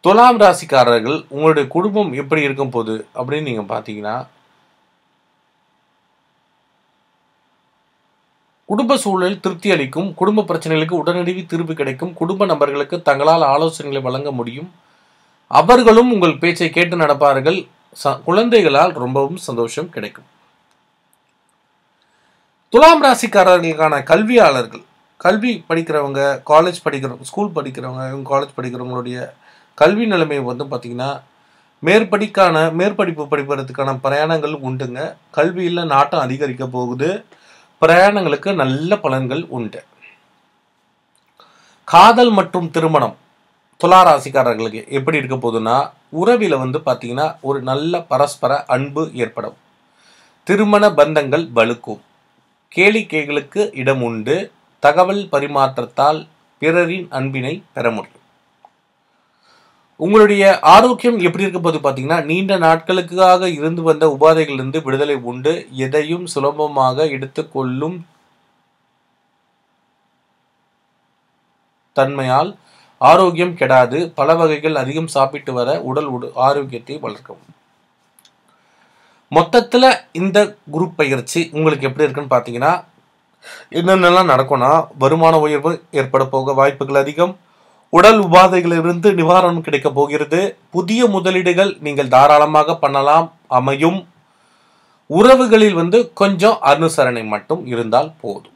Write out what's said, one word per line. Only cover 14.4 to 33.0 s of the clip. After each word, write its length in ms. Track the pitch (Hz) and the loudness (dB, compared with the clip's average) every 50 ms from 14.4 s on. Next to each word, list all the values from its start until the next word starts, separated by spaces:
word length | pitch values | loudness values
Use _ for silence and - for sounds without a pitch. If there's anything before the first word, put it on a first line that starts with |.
| 117 117 117 139 160 185 _ _ _ _ _ _ _ _ _ _ _ _ _ _ _ _ | -10 -10 -10 -14 -16 -18 _ _ _ _ _ _ _ _ _ _ _ _ _ _ _ _
அவர்களும் 640 | - 139 156 175 254 247 247 226 220 226 240 254 | 2 2 6 6 6 6 8 6 6 6 6 4
உங்கள் 260 | 240 202 175 165 147 131 | 2 2 2 0 0 0
பேச்சை 320 | - 175 175 - 180 160 | -2 -2 -2 0 -4 -2
கேட்டு 280 | 160 - 175 175 180 175 | 0 -2 -2 -2 0 -2
நடப்பார்கள். 680 | 160 147 147 139 151 143 135 135 131 156 175 190 - _ _ _ _ _ _ - - | 0 0 2 2 2 2 2 2 0 -2 -2 -2 -6 _ _ _ _ _ _ -6 -4
ச-, 200 | 143 131 131 - | -4 -4 -4 -4
குழந்தைகளால் 680 | - 170 202 233 240 233 226 185 156 135 139 160 180 | -2 0 0 0 2 2 2 2 4 2 2 2 2
ரொம்பவும் 460 | 160 151 123 123 131 139 139 139 170 180 | 0 -4 -8 -4 -2 -2 -2 -2 -6 -10
சந்தோஷம் 520 | - - 127 117 117 113 - - 160 175 | -10 -10 -6 -6 -6 -6 -6 -10 -10 -10
கிடைக்கும். 360 | - - 104 104 - - _ _ _ _ _ _ _ _ _ _ _ _ _ _ _ _ _ _ _ _ _ _ _ _ _ _ _ _ _ _ _ _ _ _ _ _ _ _ _ _ _ _ _ _ _ _ _ _ _ _ | -10 -12 -12 -12 -14 -18 _ _ _ _ _ _ _ _ _ _ _ _ _ _ _ _ _ _ _ _ _ _ _ _ _ _ _ _ _ _ _ _ _ _ _ _ _ _ _ _ _ _ _ _ _ _ _ _ _ _
துலாம் 340 | - 233 302 320 339 311 285 | 6 8 8 8 8 8 6
ராசிக்காரர்களுக்கான 1000 | 269 247 226 - 220 - 202 185 185 180 175 165 165 160 151 160 156 151 139 131 | 2 2 2 -2 0 2 2 4 6 4 4 2 -2 -2 0 0 0 0 -2 0
கல்வியாளர்கள், 800 | - 160 185 220 214 247 240 202 156 139 127 117 107 - - - _ _ _ _ _ _ _ | 2 2 2 2 2 4 6 6 6 4 0 -4 -6 -8 -20 -20 _ _ _ _ _ _ _
கல்வி 460 | - 175 202 214 208 247 226 165 - _ | -2 0 0 0 -2 -4 -4 -6 -6 _
படிக்கிறவங்க, 720 | 165 165 165 160 151 151 147 139 139 139 139 139 135 131 131 - | -4 -4 -4 -2 -4 -4 -4 -4 -4 -2 -2 -2 -2 -4 -2 4
காலேஜ் 300 | 151 156 170 185 170 165 _ | 4 4 4 4 -2 -6 _
படிக்கிறவங்க, 360 | 156 139 135 135 131 120 127 | -6 -6 -6 -8 -8 -12 -12
ஸ்கூல் 300 | 131 - - 196 208 208 165 | -18 -14 -8 -8 -8 -6 -6
படிக்கிறவங்க, 520 | 156 139 135 127 - 123 131 127 127 131 131 | -8 -8 -8 -12 -12 -12 -12 -12 -10 -12 -10
இவங்க 320 | 135 139 135 131 139 139 | -10 -12 -8 -2 -2 -2
காலேஜ் 200 | 143 139 _ - | -2 -4 _ -10
படிக்கிறவங்களுடைய 680 | 127 127 120 123 127 123 123 123 123 123 123 123 120 110 - _ _ _ _ _ _ _ _ | -10 -10 -10 -10 -10 -8 -8 -8 -8 -8 -10 -12 -12 -14 -16 _ _ _ _ _ _ _ _
கல்வி 300 | - 147 165 202 214 240 | 2 2 4 4 2 -2
நிலைமை 340 | 220 202 180 160 151 147 143 | -2 0 -2 -2 -2 -2 -6
வந்து 240 | 131 120 123 120 147 | -6 -6 -8 -10 -10
பார்த்தீங்கன்னா, 560 | 135 135 120 - 123 120 123 127 139 143 135 _ _ _ _ _ _ _ _ _ _ _ _ | -10 -10 -12 -12 -12 -10 -8 -8 -8 -10 -12 _ _ _ _ _ _ _ _ _ _ _ _
மேற்படிக்கான, 920 | - 160 190 220 220 185 208 208 208 208 - 196 190 180 165 156 160 165 | -2 2 2 2 2 0 -2 -4 -4 -4 0 2 2 2 2 2 0 0
மேற்படிப்பு 560 | 160 165 180 202 196 185 | 0 -2 -2 -2 -2 -2